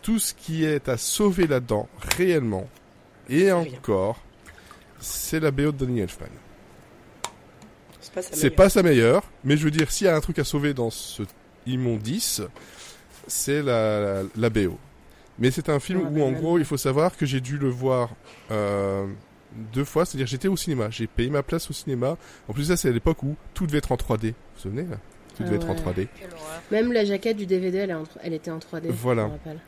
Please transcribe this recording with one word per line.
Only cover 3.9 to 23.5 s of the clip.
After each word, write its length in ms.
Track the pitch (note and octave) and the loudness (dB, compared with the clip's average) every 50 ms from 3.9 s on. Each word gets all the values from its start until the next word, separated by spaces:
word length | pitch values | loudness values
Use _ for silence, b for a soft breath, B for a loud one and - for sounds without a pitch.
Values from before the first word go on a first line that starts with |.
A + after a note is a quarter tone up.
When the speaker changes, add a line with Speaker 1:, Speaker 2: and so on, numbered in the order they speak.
| G#2 F#2 F#2 G#2 A#2 - - - - - - B B B B B B B B B B - | 0 2 2 0 -2 -6 -12 -20 -20 -20 -20 B B B B B B B B B B -14
Speaker 1:
c'est 400 | - - - - - - - D#3+ | -12 -10 -8 -8 -6 -4 -2 0
la 100 | D#3 D3+ | 0 0
B 120 | C#3 C3+ | 2 2
O 100 | C#3+ D3+ | 0 0
de 60 | D3 C3+ C#3 | 0 0 -2
Danny 160 | B2 B2 A#2 | -2 0 0
Elfman. 280 | G2 E2+ - - - - - - - - - - - - - - - - - - - - - - - - - - - - - - - - - - - - - - | -2 -2 -4 -10 -14 -14 -14 -20 -20 -20 -20 -20 -20 -20 -20 -20 -20 -20 -20 -20 -20 -20 -14 -12 -12 -12 -12 -14 -20 -20 -20 -20 -20 -20 -20 -20 -20 -20 -20 -20
Speaker 2:
C'est 120 | - - - | -20 -12 -10
pas 80 | F#3 | -10
sa 80 | F3+ - - | -10 -6 -4
Speaker 1:
C'est 20 | D3+ D3+ | 2 2
Speaker 2:
meilleure. 120 | C3+ - | 2 8
Speaker 1:
pas 140 | - F#3+ G3 | 8 8 8
sa 140 | - G#3 F3+ | 8 6 6
meilleure, 400 | E3+ D3 B2 A2+ A#2 C3+ F#3+ - - - - - | 6 6 8 8 6 6 4 2 -2 -20 -6 0
mais 140 | B2+ D3 | 2 2
je 60 | D3+ D#3 | 4 4
veux 80 | D#3 | 2
dire, 200 | D3 D#3+ D#3 - | 2 2 0 0
s'il 140 | - - G3+ | 0 2 4
y 40 | F#3+ | 4
a 60 | E3 | 4
un 60 | D#3 | 4
truc 180 | - - D#3+ - | 0 -2 -2 -2
à 40 | C#3 | -2
sauver 300 | - - D3 C#3+ D3 C#3+ | -2 -2 0 0 0 0
dans 160 | B2+ A#2+ A2+ | 0 -2 -4
ce 340 | - - - - - - G#2+ G2 - - - - - - - | -4 -8 -14 -14 -10 -10 -10 -10 -10 -20 -20 -20 -20 -14 -6
immondice, 760 | A#2+ B2+ B2+ B2+ A#2+ A#2 G#2 G#2 A2+ D#3+ A3+ - - - - G#2 - - B B B B B B B B B B B B B B | -4 -4 -2 0 0 -2 -2 -4 -4 -4 -4 -2 -4 -4 -4 -6 -8 -12 B B B B B B B B B B B B B B
c'est 340 | - - - - - C#3+ D3+ D3 | -8 -6 -4 -2 0 0 0 2
la, 360 | C3+ B2 A2+ A2 A2 G#2+ G#2 | 2 2 2 2 2 2 2
la, 240 | G#2 G2+ G2 G2 F#2+ G2 - | 0 0 0 -2 -4 -4 -2
la 140 | A2 A2+ A#2 | 0 0 2
B 180 | A2 A2 G2+ F2 | 2 2 2 2
O. 80 | D#2+ - - - - - - b b b b b - - | 0 -4 -14 -20 -20 -20 -20 b b b b b -6 0
Mais 120 | A2+ C3 | 0 2
c'est 180 | B2+ - D3+ - | 2 0 -2 0
un 100 | D3+ C#3+ | -2 -2
film 220 | - - F#3 F#3+ E3+ | 0 0 -2 0 0
Speaker 3:
Ah, 20 | C#3 | 0
Speaker 1:
où, 40 | D3 | 0
Speaker 3:
ben 80 | D3+ D3 | 2 2
Speaker 1:
en 80 | C3 | 2
Speaker 3:
même. 80 | B2+ C3 | 0 0
Speaker 1:
gros, 200 | D#3+ D#3+ F3 F3 | 0 2 2 2
il 60 | D3+ | 2
faut 120 | D#3 D3+ | 0 -2
savoir 400 | C3 - C#3 C3 C#3+ D#3+ F#3 - | -2 0 0 2 2 2 2 0
que 80 | - D#3+ | -2 -2
j'ai 160 | C#3 C3+ C3 | -2 0 -2
dû 160 | B2+ B2 C#3+ | -2 -4 -4
le 120 | D3 C#3+ C3 | -2 0 -2
voir, 420 | B2 B2 B2+ C3 C3 B2+ B2 A#2 A2+ - B B B B B - | -2 0 0 2 2 2 0 -2 -4 -14 B B B B B -4
euh, 560 | A2 G#2+ G#2 G2+ G2+ G2+ G2 G2 G2 G2 G2 G2 G2 G2 - - - - - - - A2 A2 G#2+ A2+ | -2 0 0 0 0 0 0 0 0 -2 -2 -4 -8 -12 -16 -20 -20 -20 -20 -20 -16 -16 -14 -6 -4
deux 100 | B2+ - | -4 -4
fois, 200 | - - D#3 F3 | 0 2 0 0
c'est-à-dire 220 | - - C3+ C3+ | 0 0 -4 -4
j'étais 200 | A#2+ C3+ C3 - | -2 -4 -2 0
au 80 | F#3+ G3 | 0 0
cinéma, 340 | E3 - - D3+ B2 A2 G#2+ | 0 0 -2 0 0 -2 -2
j'ai 160 | A#2 - A#2 | -2 -4 -6
payé 220 | A2 - - A#2 B2+ | -4 0 -2 0 0
ma 140 | D3 C#3+ C#3 | 0 -2 -2
place 260 | - - E3 - - | 0 -4 -4 -4 -6
au 40 | D3 | -10
cinéma. 440 | - - - C3+ A#2+ A#2+ C3+ E3 B B B B B B | -10 -6 -6 -4 -2 -2 -2 -2 B B B B B B
En 60 | - G#2+ | -8 -4
plus, 120 | C3+ C#3+ | -4 0
ça, 120 | D#3 F#3+ | 0 0
c'est 120 | E3+ - C3+ | 2 2 2
à 20 | |
l'époque 320 | A#2+ A#2 - E3 D#3+ - - | 2 4 2 2 0 2 -2
où 120 | C#3 D3+ - - - | -6 -6 -6 -12 -14